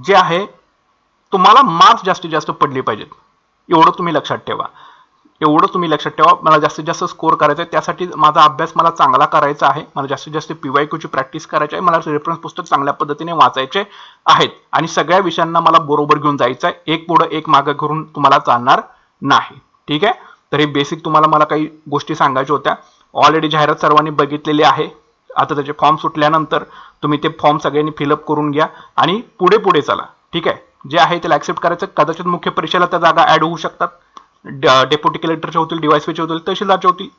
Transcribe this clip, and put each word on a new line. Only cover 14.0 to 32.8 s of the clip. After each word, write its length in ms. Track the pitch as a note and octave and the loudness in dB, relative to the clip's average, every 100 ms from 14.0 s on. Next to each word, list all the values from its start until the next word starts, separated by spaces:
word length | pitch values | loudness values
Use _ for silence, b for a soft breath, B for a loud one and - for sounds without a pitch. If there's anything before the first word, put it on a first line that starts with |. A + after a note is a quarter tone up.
| B B - | B B 0
आहेत 240 | - C3+ - - | 0 0 -6 -6
आणि 160 | C3 E3 | -4 -2
सगळ्या 320 | - D#3 F#3 | -2 0 2
विषयांना 400 | F#3 E3 E3 E3+ | 0 -2 -2 0
मला 180 | E3 E3 | 4 2
बरोबर 400 | D3 D3 D3 D3 | 2 0 2 0
घेऊन 200 | D3 C#3+ | 0 0
जायचं 300 | B2+ B2+ F3 | -2 -2 -4
आहे, 260 | - - | -4 -6
एक 140 | D#3+ E3 | -6 0
पुढं 180 | D#3+ E3 | 2 2
एक 240 | D#3 D#3 | -2 0
मागं 240 | C#3+ C#3+ | 0 0
करून 300 | C#3 D3 D#3 | -4 -4 -6
तुम्हाला 340 | D#3 D3 C#3 C#3+ | -8 0 2 2
चालणार 440 | D3 A#2+ B2 F3+ - b b - | 2 0 2 0 -2 b b -8
नाही, 380 | C3+ A#2+ - C3+ _ _ - | 0 0 -2 -16 _ _ -6
ठीक 160 | D3+ | -2
आहे. 100 | G3+ - B B - | -2 -2 B B -6
तर 80 | C#3+ | 0
हे 60 | D3+ | 0
बेसिक 400 | C#3+ C#3+ D#3+ D#3+ | 0 -2 -4 0
तुम्हाला 220 | D#3 D#3 | 2 4
मला 160 | D#3 | 2
काही 240 | D3+ D3+ D3+ - - | 2 0 -4 -8 -6
गोष्टी 240 | D3 - D#3 | -6 -4 -2
सांगायच्या 400 | C#3+ C3 D3 C#3+ | 0 0 -2 -2
होत्या. 200 | D3+ - b b b - | -2 -6 b b b 2
Already 320 | C#3+ D#3+ D#3 | 4 4 0
जाहिरात 260 | D#3 D3 D#3 | 0 0 0
सर्वांनी 340 | D#3+ D3+ D#3 | 2 2 2
बघितलेली 540 | D3+ C#3+ D3 D#3 D3+ | -2 -2 -2 -2 2
आहे. 260 | D3 - - - _ _ - - | 2 2 -4 -10 _ _ -10 -4
आता 200 | C3+ D3 | -2 -2
त्याचे 160 | C#3 | -6
फॉर्म 240 | C#3+ D3 D3+ | 0 0 2
सुटल्यानंतर 680 | D#3+ D#3 D3 D#3+ D3+ D#3+ - B B B | -2 0 2 2 0 -4 -6 B B B
तुम्ही 160 | D3 D3 | -2 -2
ते 40 | D#3 | -2
फॉर्म 280 | D#3+ - - | 0 0 2
सगळ्यांनी 340 | D3+ C#3+ D3+ D3 | 0 -2 -2 -4
फिलअप 300 | C#3+ D3+ - | -2 -2 -2
करून 240 | D3+ D3+ | -4 -2
घ्या 160 | C#3+ D#3+ B B - | 0 -2 B B 0
आणि 260 | C#3+ G3+ - - | 0 0 -6 0
पुढे 180 | F3+ A3 | 2 4
पुढे 240 | F#3+ E3 | 4 2
चला, 220 | B2+ G2+ - _ _ | 0 -4 -6 _ _
ठीक 140 | E3+ E3+ | -6 -4
आहे. 420 | - _ _ C3+ | -6 _ _ -4
जे 100 | D#3+ | 2
आहे 180 | D#3+ F3 | 2 0
त्याला 160 | E3+ D3+ | 0 -2
ॲक्सेप्ट 260 | - E3 | -2 -4
करायचं. 240 | E3+ E3+ F#3+ - | -2 -2 -6 -2
कदाचित 300 | D3+ E3 F3+ | -2 -2 -4
मुख्य 240 | F3 - | -4 -4
परीक्षेला 340 | - D#3 F3+ | -6 -4 -2